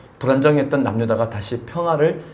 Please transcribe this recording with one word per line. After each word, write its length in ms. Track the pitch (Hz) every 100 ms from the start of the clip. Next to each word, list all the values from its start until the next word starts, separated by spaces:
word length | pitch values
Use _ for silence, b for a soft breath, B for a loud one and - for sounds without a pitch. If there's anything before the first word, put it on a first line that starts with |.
| B -
불안정했던 640 | 123 135 147 147 135 139
남유다가 460 | 123 107 113 110 113
다시 320 | 107 - 117
평화를 600 | - 170 170 156 160 180 B